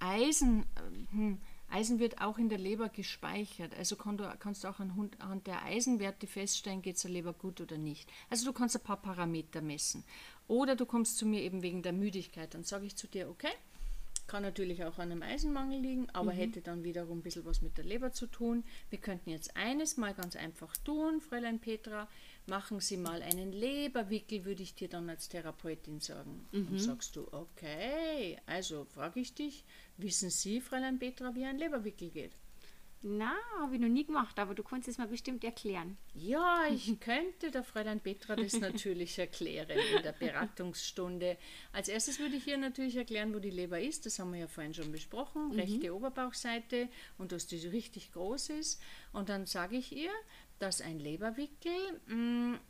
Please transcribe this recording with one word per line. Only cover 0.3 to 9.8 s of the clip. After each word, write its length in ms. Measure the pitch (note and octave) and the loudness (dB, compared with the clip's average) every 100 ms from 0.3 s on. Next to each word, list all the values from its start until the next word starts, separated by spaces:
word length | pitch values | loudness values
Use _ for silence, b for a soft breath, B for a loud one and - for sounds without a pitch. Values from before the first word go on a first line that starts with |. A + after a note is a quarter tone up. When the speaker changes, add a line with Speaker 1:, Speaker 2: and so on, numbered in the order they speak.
| D4+ C4 A3 - - - F3+ - | 8 10 10 8 4 2 0 0
Speaker 1:
hm, 280 | G#3 G#3+ G3 B B - | 2 4 2 B B -2
Eisen 300 | F#3+ A3 A#3 | 0 4 4
wird 240 | A#3 - | 4 2
auch 160 | G3+ G#3+ | 0 2
in 100 | A3+ | 2
der 120 | G#3 | 4
Leber 300 | F#3+ G#3+ A3 | 2 0 0
gespeichert. 840 | - F#3+ - D#3 F#3+ G#3 - E3+ - | -2 -6 -4 -4 -2 -4 -6 -8 -4
Also 200 | F3 G3+ | -2 -2
kann 220 | G#3 G3+ | -2 -2
du, 180 | G3+ - | -4 -6
kannst 260 | G#3 G3+ | -6 -4
du 40 | F#3+ | -4
auch 120 | G3 | -4
anhand, 400 | G3 F#3 G#3 - | -2 -2 -2 -4
anhand 280 | G3 F#3+ F#3 | -6 -4 -4
der 160 | F3+ | -4
Eisenwerte 640 | - G3+ B3 A#3+ G3 G3 G3+ | 0 2 4 4 2 -2 -6
feststellen, 560 | - G3 - G#3 F#3+ | -2 0 0 -2 -2
geht's 180 | F#3 F3 | -2 -2
der 80 | F3+ | 0
Leber 220 | F3 E3+ | -2 -2
gut 260 | E3+ F#3+ F3+ | -4 -6 -6
oder 200 | E3+ D#3 | -6 -4
nicht. 280 | D3+ D3 - B - | -2 -4 -10 B -2
Also 160 | A#3+ B3+ | 2 2
du 80 | |
kannst 240 | B3+ A#3+ A#3 | 4 4 4
ein 60 | |
paar 180 | - G3 | 0 -2
Parameter 600 | G3+ F3+ E3+ E3 D#3 E3 | -2 0 2 0 -2 -4
messen. 420 | D#3 D3 | -2 0